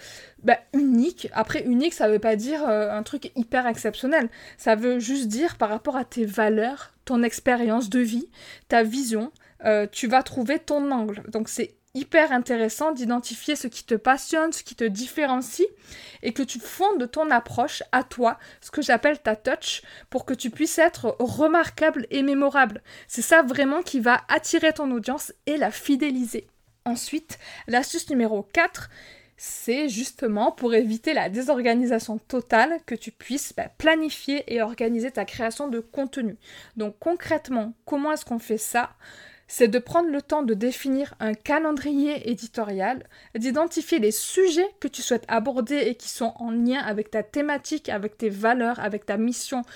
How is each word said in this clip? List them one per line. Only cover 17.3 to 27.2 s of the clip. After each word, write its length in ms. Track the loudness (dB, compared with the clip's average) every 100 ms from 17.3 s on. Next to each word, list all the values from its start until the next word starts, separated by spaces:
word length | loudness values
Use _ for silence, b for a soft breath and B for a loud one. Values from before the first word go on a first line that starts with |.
approche 540 | 2 0 -2 -2 -4 -2
à 100 | -2
toi, 340 | -2 0 0 0 B B
ce 120 | -10
que 100 | -4
j'appelle 380 | 2 4 4 2
ta 160 | 0 -2
touch, 460 | -2 -2 -4 -8 B B B
pour 140 | -6
que 100 | -4
tu 160 | -4 -4
puisses 280 | -2 0 4
être 360 | 4 4 -4 0
remarquable 880 | -2 2 4 4 2 2 2 2 -2
et 140 | 0
mémorable. 580 | 2 2 4 4 2 0 B B B
C'est 160 | -4
ça 200 | 6 6
vraiment 400 | 6 4 2 0
qui 180 | -2 0
va 220 | 4 2 2
attirer 460 | 0 2 2 4
ton 180 | 2 -2
audience 420 | -2 -4 -6 -8 -10 -4
et 100 | 0
la 140 | 0
fidéliser. 800 | -2 0 2 2 -2 -4 -6 -10 _ _ _
Ensuite, 540 | -4 -4 -4 -8